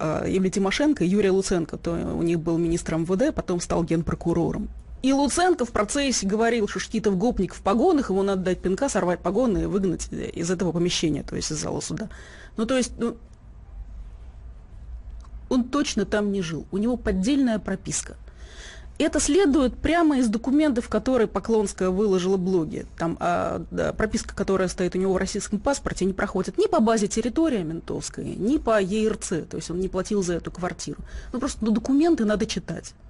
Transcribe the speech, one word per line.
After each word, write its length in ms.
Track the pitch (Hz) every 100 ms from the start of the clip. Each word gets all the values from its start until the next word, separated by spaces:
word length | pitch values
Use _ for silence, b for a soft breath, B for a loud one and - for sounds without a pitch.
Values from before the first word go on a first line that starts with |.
а, 260 | 156 156 175
Юлии 220 | 190 190
Тимошенко 560 | 202 196 190 294 294 170
и 20 |
Юрия 240 | 202 196
Луценко. 460 | 190 190 185 160 170
То 140 | 170
у 280 | 170 170 160
них 200 | 165 170
был 160 | 160 165
министр 380 | 170 170 - 160
М 100 | 165
В 100 | 190
Д, 160 | 285
потом 300 | - 170 180
стал 240 | - 175 165
генпрокурором. 840 | 165 160 170 170 170 160 - 208 - - -
И 100 | 254
Луценко 540 | 277 285 - 359 339 240
в 60 |
процессе 540 | - 208 285 277 226 196
говорил, 400 | 208 226 233 202
что 100 | 185
Шкитов 380 | - 220 214 185
гопник 360 | 240 214 185
в 80 | -
погонах, 480 | - 220 330 311 233
ему 140 | 190
надо 200 | 196 190
дать 180 | 180 175
пинка, 260 | 185 190 277
сорвать 320 | 202 180 175
погоны 440 | 175 214 254 175
и 20 | 165
выгнать 420 | 185 190 156 -
из 360 | - - - 170
этого 220 | 180 185
помещения, 520 | 165 170 - 165 143
то 120 | - -
есть 160 | -
из 60 | 156
зала 240 | 165 -
суда. 260 | - 156 220 B B B B -
Ну, 100 | 226
то 120 | 262
есть, 160 | 233 -
ну, 200 | 233 - - - - - - - - - - - - - - - - - - - - - - - -
он 160 | 254 240
точно 400 | 285 294 - 190
там 260 | 214 208
не 100 | 196
жил. 240 | 165 160 -
У 60 | 196
него 180 | 220 247
поддельная 640 | - 185 190 285 254 214
прописка. 560 | - 190 - 147 - - - B B B B B B -
Это 220 | 285 294
следует 560 | - 311 392 285 254 -
прямо 440 | - 339 320 269
из 100 | 240
документов, 580 | 226 262 285 311 240 -
которые 400 | 214 214 254 214
Поклонская 640 | 202 196 220 202 - 185
выложила 480 | 185 214 185 180 196
в 20 |
блоге. 460 | 180 185 156 - - -
Там, 200 | 165 -
а, 460 | 175 175 - 180 165
да, 200 | 175 -
прописка, 420 | - 220 220 -
которая 360 | - 196 190 185
стоит 260 | - 180 185
у 40 |
него 120 | 190
в 60 | 185
российском 420 | 190 202 - 208
паспорте, 460 | 277 277 - - 185
не 80 |
проходит 440 | 190 196 190 190 254
ни 100 | 440
по 120 | 339
базе 300 | 220 226 202
«Территория» 560 | - 226 269 330 233 156
ментовская, 580 | 165 - - - -
ни 340 | - - 202 302
по 240 | 240 220
Е 240 | 190 214 220
Р 120 | 220
Ц. 240 | - 170
То 160 | 175 -
есть 120 | -
он 120 | 170
не 80 | 185
платил 340 | 185 185 208
за 120 | 180 165
эту 140 | 165
квартиру. 500 | - 175 - - - B B B
Ну, 60 | 247
просто, 260 | 277 - 220
ну, 60 |
документы 520 | 214 226 277 339 294
надо 220 | 214 208 220
читать, 480 | - - 165 - -